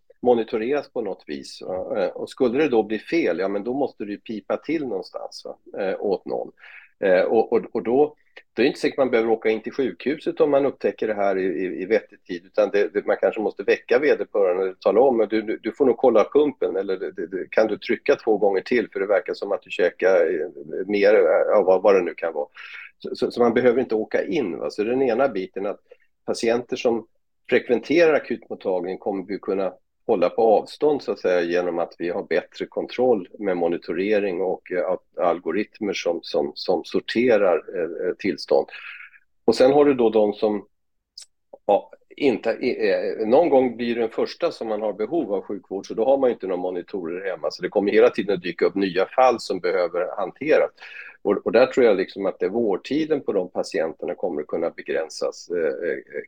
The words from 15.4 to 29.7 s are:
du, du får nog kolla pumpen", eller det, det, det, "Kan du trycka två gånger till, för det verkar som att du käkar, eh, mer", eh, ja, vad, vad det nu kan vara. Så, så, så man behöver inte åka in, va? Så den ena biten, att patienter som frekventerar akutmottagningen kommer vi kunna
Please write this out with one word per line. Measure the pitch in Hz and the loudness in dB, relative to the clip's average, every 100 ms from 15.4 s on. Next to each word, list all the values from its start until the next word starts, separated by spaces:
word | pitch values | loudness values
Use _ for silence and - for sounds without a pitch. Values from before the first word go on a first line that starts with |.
du, | 107 - | -2 -6
du | 110 | -6
får | - 135 | 2 2
nog | - | 4
kolla | 127 110 98 | 4 4 4
pumpen", | 143 147 - 92 90 | 4 2 0 -2 -2
eller | 98 92 | -4 -4
det, | 87 | -6
det, | - 85 | -8 -8
det, | 95 76 | -8 -2
"Kan | - 110 | 0 2
du | 98 | -2
trycka | - 107 - 139 | -4 -2 0 0
två | - 104 | 2 2
gånger | 101 92 | 2 2
till, | - 120 90 | 0 0 0
för | 98 | -4
det | 98 | 0
verkar | 95 - | 0 0
som | 90 101 | -8 -4
att | 95 | -6
du | - | -6
käkar, | - 87 - 92 92 | -2 0 2 4 4
eh, | 82 85 87 71 73 78 95 | 2 0 -6 -10 -12 -8 -2
mer", | 101 101 | 2 6
eh, | 104 82 92 78 | 6 6 4 4
ja, | 104 92 | 4 6
vad, | 123 | 4
vad | 107 98 | 6 4
det | |
nu | 85 | 2
kan | - 85 | -4 -6
vara. | 78 73 - - - - _ | -6 -8 -12 -18 -18 -20 _
Så, | - - | -12 -4
så, | 120 | -4
så | 117 | 2
man | 120 | 2
behöver | 117 123 117 | 4 4 2
inte | 120 110 | 0 -2
åka | 104 - | -2 -4
in, | - 170 101 67 | -2 -2 -4 -4
va? | 71 | -6
Så | - | -4
den | 107 127 | -2 0
ena | 131 113 135 | 0 2 0
biten, | 98 92 95 98 | -2 -8 -8 -8
att | - _ - _ _ - | -8 _ -20 _ _ -8
patienter | - 113 120 120 127 | -2 0 0 -2 -2
som | 123 113 - _ _ _ - | 0 -2 -6 _ _ _ -2
frekventerar | 123 - 113 - 165 160 | 0 2 -2 2 4 4
akutmottagningen | 139 - 113 - 107 104 92 87 92 | 4 -2 -8 -8 -8 -4 -2 -4 -6
kommer | 110 98 92 | -6 -6 -6
vi | 95 | -8
kunna | - 98 92 | -4 -2 -2